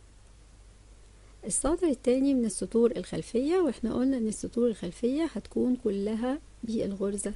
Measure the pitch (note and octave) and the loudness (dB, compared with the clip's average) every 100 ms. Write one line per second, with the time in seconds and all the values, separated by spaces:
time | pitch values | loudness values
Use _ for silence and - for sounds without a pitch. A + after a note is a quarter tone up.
0 | - - - - - - - - - - | -20 -20 -20 -20 -20 -20 -20 -20 -20 -20
1 | - - - - A3 - C#4 E4+ E4+ - | -20 -20 -20 -16 -6 -2 0 2 2 2
2 | - C4 C#4 C4 A3+ - F#3 A3+ A#3 - | 2 4 4 4 2 -2 0 4 4 2
3 | F#3 E3 - A#3 C#4 F#4 D#4 - A3+ A#3+ | -6 -6 -4 -2 2 2 2 0 -2 0
4 | C4 C4 A3 - - A#3 A#3+ G#3 F3+ - | 0 0 -2 -4 -4 0 0 0 -6 -4
5 | A#3+ C#4+ E4 G#3 - - B3 B3 G#3+ G3 | -2 0 -2 -4 -6 0 0 0 0 -2
6 | G3+ A3 B3 D4 - - A3+ A3 G3 G3 | -2 -2 -2 -4 -8 -10 -4 -2 -2 -2
7 | G3+ G3+ G3+ | -2 -2 -6